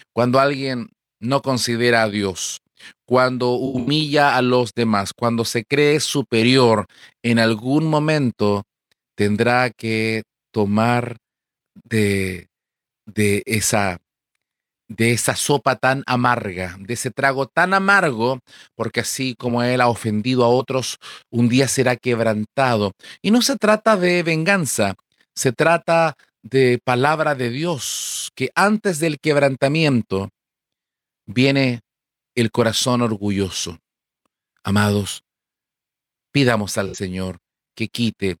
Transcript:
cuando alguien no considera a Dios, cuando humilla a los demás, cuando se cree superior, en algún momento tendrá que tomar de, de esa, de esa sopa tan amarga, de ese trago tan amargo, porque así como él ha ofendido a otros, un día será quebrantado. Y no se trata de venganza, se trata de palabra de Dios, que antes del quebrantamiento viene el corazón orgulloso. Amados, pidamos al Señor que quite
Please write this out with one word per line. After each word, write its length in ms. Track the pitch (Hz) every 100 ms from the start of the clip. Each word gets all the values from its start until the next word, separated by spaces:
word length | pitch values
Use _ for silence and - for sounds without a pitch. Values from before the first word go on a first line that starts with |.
| _
cuando 260 | - 123 131
alguien 520 | 139 139 135 123 110 _ _ -
no 220 | 113 139
considera 640 | 135 127 - 117 120 117
a 60 | 110
Dios, 520 | 104 98 92 - - _ _ - _ -
cuando 460 | 123 127 127 123
humilla 840 | 123 135 127 120 151 151 147 143 127
a 60 |
los 320 | 127 123 120
demás, 400 | - 117 104 98
cuando 320 | - 120 117 113
se 200 | 117 110
cree 340 | 139 147 147
superior, 880 | - 147 120 117 117 131 120 107 - _ - _
en 160 | 117 117
algún 460 | 113 110 123 147 160
momento 800 | 156 151 151 131 - 104 101 - _ _ _ _ -
tendrá 540 | 104 104 117 123 127
que 540 | - 113 110 110 110 110 _ _
tomar 680 | - 101 104 117 120 117 117 _ _ _ _ _ -
de, 680 | - 113 101 98 95 90 - _ _ _ _ _ -
de 380 | 104 104 101 -
esa, 540 | 110 - 110 101 87 _ _ _ _ _ _ _ _ -
de 240 | 104 113
esa 240 | 120 - 123
sopa 400 | - 143 135 127
tan 280 | 127 135 -
amarga, 720 | 127 123 120 101 87 92 90
de 140 | 98
ese 180 | 120 131
trago 360 | 107 135 135 135
tan 260 | - 180
amargo, 640 | 196 190 202 170 113 117 131 _ - - -
porque 260 | 113 -
así 340 | 110 - 131 120
como 280 | 123 120
él 180 | 120 127
ha 80 | 123
ofendido 540 | 110 113 107 113 127
a 60 | 120
otros, 480 | 123 120 131 117 - - - _
un 200 | 120 120
día 180 | 123 135
será 280 | - 123 123
quebrantado. 1000 | 127 117 113 107 107 - 131 113 101 - - -
Y 100 | 196
no 100 | 240
se 160 | 220 269
trata 400 | 208 214 226 208
de 260 | 180 180
venganza, 720 | 170 160 160 202 147 - 101 92 _ _ _ -
se 160 | 135
trata 640 | 117 156 170 - 165 160 - _ _
de 360 | 113 135 127 123
palabra 520 | - 123 139 156 151 139
de 140 | 123
Dios, 800 | 127 170 151 - - - - - -
que 140 | 131 -
antes 440 | 190 214 202 156
del 200 | 165 147
quebrantamiento 1080 | 151 143 139 131 135 156 156 123 - 95 98 _ _ _ _ _ _ _ _ _ -
viene 540 | 110 135 139 131 120 _ _ _ _ _ -
el 160 | 113
corazón 500 | - 113 104 131 123
orgulloso. 800 | 117 107 104 98 98 - - 85 _ _ _ _ _ _ _ _
Amados, 600 | - 101 104 101 101 - _ _ _ _ _ _ _ _ _ _ _
pidamos 460 | 143 127 113 101 -
al 180 | 98 85
Señor 440 | 95 92 92 87 _ _ _ -
que 120 | 113
quite 500 | - 117 - 98 85